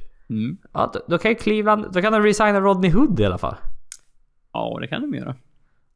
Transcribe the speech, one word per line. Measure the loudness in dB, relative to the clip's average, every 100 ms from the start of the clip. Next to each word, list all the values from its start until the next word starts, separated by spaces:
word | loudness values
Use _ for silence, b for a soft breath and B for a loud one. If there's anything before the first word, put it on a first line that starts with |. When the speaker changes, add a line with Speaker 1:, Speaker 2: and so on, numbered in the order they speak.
| -12 -16 -8
Speaker 1:
Mm. | -4 -4 -6 -10
Speaker 2:
ja, | -4 -4
då, | -4 -4
då | -2
kan | 0
ju |
Cleveland, | -2 0 0 2 0 0
då | -2
kan | 2
de | 4
resigna | 2 4 2 4
Rodney | 2 4 4
Hood | 6 4 4
i |
alla | 0 0
fall. | -4 -4 -2 -2 -6 -20 -20 _ _ _ _
Speaker 1:
Ja, | -6 -6 -6
det | -6
kan | -6 -6
de | -6
göra. | -8 -12 _ _ _ _ _